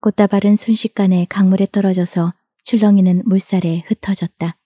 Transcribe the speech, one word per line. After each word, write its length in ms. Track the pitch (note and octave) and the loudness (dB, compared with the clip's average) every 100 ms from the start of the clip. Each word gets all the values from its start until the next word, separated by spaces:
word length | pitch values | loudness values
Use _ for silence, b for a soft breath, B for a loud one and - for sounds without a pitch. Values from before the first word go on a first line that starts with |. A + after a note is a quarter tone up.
꽃다발은 560 | A3 - G3+ G3+ G3+ G#3 | -2 0 0 2 2 0
순식간에 680 | - A3 A3 - G3 F#3 F3 | 0 -2 -2 -2 0 2 -2
강물에 380 | G3 F#3+ F#3+ G3 | 0 2 2 0
떨어져서 640 | G3+ F#3+ F#3 F3 - E3+ - _ _ | 0 0 0 -2 -2 -4 -6 _ _
출렁이는 580 | - A3+ G#3 G3+ F#3 F3+ G3 | -4 0 4 4 4 2 0
물살에 580 | F#3+ - F#3+ F3 E3 - | -2 0 -2 -2 -4 -4
흩어졌다. 680 | G#3+ - F#3+ E3+ _ E3 - | -6 -4 -6 -6 _ -8 -8